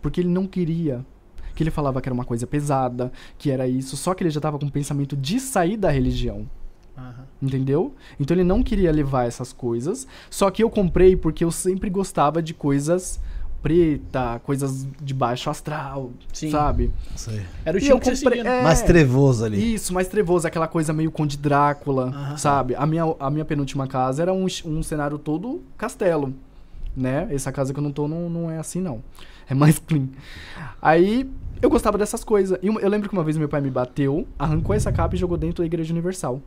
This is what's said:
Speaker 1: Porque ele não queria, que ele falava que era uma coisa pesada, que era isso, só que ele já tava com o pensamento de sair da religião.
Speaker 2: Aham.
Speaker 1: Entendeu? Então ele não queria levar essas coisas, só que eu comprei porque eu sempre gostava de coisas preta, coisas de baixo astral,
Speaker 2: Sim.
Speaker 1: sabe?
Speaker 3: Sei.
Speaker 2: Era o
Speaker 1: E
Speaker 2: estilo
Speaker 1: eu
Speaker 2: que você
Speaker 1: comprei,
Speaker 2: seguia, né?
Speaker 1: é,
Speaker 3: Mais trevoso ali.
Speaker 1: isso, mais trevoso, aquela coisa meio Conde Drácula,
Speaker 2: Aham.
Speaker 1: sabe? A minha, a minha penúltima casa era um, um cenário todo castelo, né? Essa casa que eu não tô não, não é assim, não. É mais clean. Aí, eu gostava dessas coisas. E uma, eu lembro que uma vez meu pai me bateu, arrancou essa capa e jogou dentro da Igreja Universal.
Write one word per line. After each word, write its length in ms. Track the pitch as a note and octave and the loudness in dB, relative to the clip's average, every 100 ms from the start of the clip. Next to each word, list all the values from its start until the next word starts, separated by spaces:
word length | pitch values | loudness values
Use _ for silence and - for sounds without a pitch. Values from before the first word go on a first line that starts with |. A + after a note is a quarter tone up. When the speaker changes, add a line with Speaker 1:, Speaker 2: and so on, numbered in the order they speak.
Speaker 1:
Porque 180 | D3+ C#3+ | -2 0
ele 80 | F3+ | 0
não 180 | F3 F#3+ | 0 -2
queria, 580 | F#3+ E3+ E3 D#3+ B2 C3+ - - - - | -2 -2 0 -2 -4 -8 -18 -20 -14 -12
que 80 | - | -4
ele 80 | D#3 | -2
falava 300 | D#3+ C#3+ C3 | 0 -2 -2
que 80 | C3 | -4
era 60 | |
uma 100 | B2 | -4
coisa 220 | B2 A#2+ A#2+ | -4 -4 -2
pesada, 680 | D3 D3 C3+ B2+ B2 B2 - - - | -4 0 0 0 -2 -6 -6 -18 -6
que 120 | D3+ | -4
era 180 | C3 C3 | -2 0
isso, 280 | B2+ C3 C#3+ | -2 -4 -6
só 180 | - | -4
que 80 | F#3 | -2
ele 80 | F3 | -2
já 100 | D3 | -2
tava 180 | D#3 D3 | -4 -4
com 80 | C#3+ | -4
o 40 | |
pensamento 420 | C#3+ C#3+ D3 C#3 C#3+ | -4 -4 -2 -2 -4
de 220 | C3+ A3+ | -2 -2
sair 380 | C4 G3+ F3+ A3 | 0 0 0 2
da 140 | F#3+ | 0
religião. 580 | C#3 B2+ A#2+ A#2+ G#2 A#2 - - - - - | 2 2 0 -2 -4 -10 -10 -12 -14 -20 -18
Speaker 2:
Aham. 280 | B2+ B2 C3+ - | -16 -16 -18 -6
Speaker 1:
Entendeu? 520 | C3+ C3 C3 C#3+ C#4 - - - | -4 -2 0 0 0 -6 -20 -6
Então 160 | C#3 | 0
ele 100 | E3+ | 2
não 180 | F3+ F#3+ | 4 4
queria 280 | B3+ G#3+ F3+ | 2 2 2
levar 360 | D3+ C#3 C3+ A#2+ | 2 2 0 0
essas 260 | A2+ B2 | -2 -10
coisas, 540 | - A#2+ A#2 C3+ B3+ - - - | -6 -4 -2 -2 -6 -8 -18 -14
só 200 | - G3 | 0 0
que 120 | F#3+ | 4
eu 80 | A3+ | 2
comprei 440 | A3 F#3 F#3 F#3 F#3 | 4 2 8 8 8
porque 280 | E3 D#3 | 2 0
eu 60 | E3+ | -2
sempre 400 | E3 F#3 F#3 G#3 | 0 -2 -2 -2
gostava 520 | F#3 F#3+ - D3 D#3 | -2 -2 2 2 2
de 120 | D#3+ | -4
coisas 680 | E3 D3 C#3 D3 F3+ F3+ - - - - - | -2 0 0 2 0 -2 -6 -6 -4 -4 -4
preta, 760 | C#3+ E3 E3+ C#3+ - C3+ B2 A#2 | 2 4 4 2 -2 -2 -2 -4
coisas 440 | - C#3 C3+ C3 C3+ - | -2 -2 -2 -4 -8 -10
de 100 | C#3+ | -6
baixo 380 | C3+ B2 B2 - | -2 0 -2 -4
astral, 600 | D3+ - D3+ C3+ C#3 C3 A#2+ - | -6 -6 -8 -8 -8 -10 -12 -10
Speaker 2:
Sim. 180 | - D#3 | -6 -2
Speaker 1:
sabe? 400 | D3+ D3 B2 A#2+ - - | 2 2 2 2 0 -4
Speaker 3:
Sei. 280 | - - G#2+ F#2+ - | -8 -6 -8 -8 -6
Speaker 2:
Era 120 | - F3+ | -2 2
o 20 | |
Speaker 1:
E 20 | |
Speaker 2:
estilo 160 | C#4 B3+ | 6 6
Speaker 1:
eu 40 | |
Speaker 2:
que 60 | B3+ | 6
você 180 | - | 2
Speaker 1:
comprei, 140 | C4 A#3+ | 2 2
Speaker 2:
seguia, 60 | A#3 | 2
né? 100 | B3+ | 2
Speaker 1:
é, 20 | |
Speaker 3:
Mais 180 | B3 E3 | 6 6
trevoso 640 | - E3+ C#3 B2+ C#3 A#2+ | 8 6 8 6 6 4
ali. 300 | A2 G#2+ A3+ | 2 0 0
Speaker 1:
isso, 180 | A3 - | 0 -2
mais 160 | F#3 F#3 | -2 0
trevoso, 380 | G3+ F3 F3 D#3+ | 0 2 2 2
aquela 200 | E3 D#3+ | -2 -2
coisa 260 | E3 D#3 | 0 0
meio 160 | D#3 D#3+ | 0 0
Conde 260 | D#3 D3+ C#3+ | 0 -2 0
Drácula, 720 | C#3+ C#3+ C#3+ C#3+ - C3+ B2+ | 2 4 4 2 -2 -2 -2
Speaker 2:
Aham. 300 | C3+ C#3 D3 | -4 -8 -2
Speaker 1:
sabe? 360 | D3 C#3 C3 | 0 2 0
A 120 | - C#3+ | 0 0
minha, 280 | D#3+ D#3+ - | 2 0 -2
a 100 | C#3 | -2
minha 140 | D3 | -2
penúltima 420 | D3+ D3 C#3 C#3+ C3+ | -2 -2 -2 -4 -4
casa 360 | C3+ C3 C3 | 0 0 0
era 100 | F3 | 0
um, 140 | F#3+ F#3+ F3 | 2 0 -4
um 180 | E3+ D#3 | -6 -4
cenário 360 | D#3+ D#3 D3 D3 | -2 -2 -2 -4
todo 440 | D3+ D#3 A3 E4 - - | -4 -4 -4 -8 -10 -10
castelo, 560 | A3 - G3 E3 C#3 C3+ - - - - - - | -10 -2 0 2 -2 -6 -16 -20 -18 -12 -8 -4
né? 320 | B2+ C3+ F3 | -2 0 -2
Essa 220 | C#3+ C#3+ | -4 -4
casa 200 | C3 C3+ | -2 -2
que 40 | C#3+ | -2
eu 40 | |
não 100 | D3 | -4
tô 160 | C#3+ D3 | -2 -4
não, 220 | D#3+ E3+ | -4 -4
não 200 | E3+ E3 | -4 -4
é 60 | D#3+ | -6
assim, 220 | D#3 F3 | -6 -6
não. 220 | F#3 A#2 - - - - - | -6 -6 -12 -18 -20 -20 -4
É 60 | |
mais 240 | C3 D3+ D#3 | 4 6 6
clean. 300 | - D#3 C3+ - - - - - D3 - | 2 0 0 -6 -16 -16 -16 -14 -14 0
Aí, 500 | - E3 F#3 A#3 C4+ - - - | 4 6 6 4 -2 -8 -10 0
eu 80 | - | 2
gostava 300 | D4 A3+ G3+ | 4 2 0
dessas 260 | G#3 A3 | -2 -4
coisas. 340 | - G#3 F#3+ F3+ | 0 2 2 2
E 80 | F#3+ | 0
uma, 100 | G#3+ | 2
eu 80 | G3 | 2
lembro 200 | G#3 G3+ | 0 0
que 60 | |
uma 100 | G3 | -2
vez 120 | D#3 D#3 | 0 0
meu 120 | D3+ | 0
pai 120 | D3+ | 0
me 100 | C#3 | -2
bateu, 560 | B2+ B2+ - C#3 D3 - - | -2 -4 0 0 0 -4 -4
arrancou 360 | C#3 D#3 - | 0 0 2
essa 160 | G#3 - | 0 2
capa 240 | - E3+ | 2 0
e 40 | F3+ | 0
jogou 180 | F3+ E3+ | -2 -2
dentro 260 | D#3+ E3+ | -2 -2
da 40 | E3+ | -2
Igreja 260 | E3 D#3+ | -2 -2
Universal. 480 | E3 E3+ F#3 D3+ C3 | -2 -2 -4 -4 -6